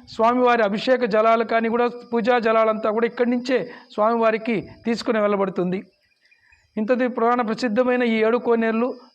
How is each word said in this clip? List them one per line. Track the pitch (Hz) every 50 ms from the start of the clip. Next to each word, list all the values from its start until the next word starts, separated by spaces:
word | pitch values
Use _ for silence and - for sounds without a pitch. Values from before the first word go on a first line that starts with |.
| - - -
స్వామివారి | - 220 233 247 254 247 247 240 233 220
అభిషేక | 202 202 208 - 254 254 240 247
జలాలు | 226 196 214 214 226 226 226 226
కానీ | 220 233 226 226 226
కూడా, | 220 240 240 240 240 240 - - 233
పూజా | 233 208 240 247 247
జలాలంతా | 214 226 220 220 220 220 214 214 220 226
కూడా | 208 226 233
ఇక్కడి | 233 233 - 247 233
నుంచే | 247 247 247 - 262 233 170 - - - - - -
స్వామివారికి | - 208 220 233 233 226 226 220 220 220 247 233 180 - - - - -
తీసుకుని | 226 233 208 - - 233 220
వెళ్ళబడుతుంది. | 208 202 208 196 196 190 - - 175 180 180 196 262 - _ _ _ _ _ _ _ _ _ _ _ _ _ _ _ _ -
ఇంతటి | 214 220 202 254 233 254 247
పురాణ | 226 226 226 233 247 247 240
ప్రసిద్ధమైన | 214 220 220 254 247 202 240 254 254 247 247 247
ఈ | 233 226 220 214
ఏడు | 220 233 247
కోనేరులు | 240 240 233 226 226 226 220 226 233 262 247 - - -